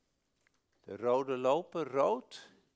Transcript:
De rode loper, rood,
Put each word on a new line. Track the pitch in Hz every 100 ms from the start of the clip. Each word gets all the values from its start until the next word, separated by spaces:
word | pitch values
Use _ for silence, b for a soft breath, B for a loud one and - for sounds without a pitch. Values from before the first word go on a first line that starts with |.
| _ _ _ _ _ _ _ _
De | - 98
rode | 120 123 135 127
loper, | 127 147 180 180 143
rood, | 131 151 233 - - - _ _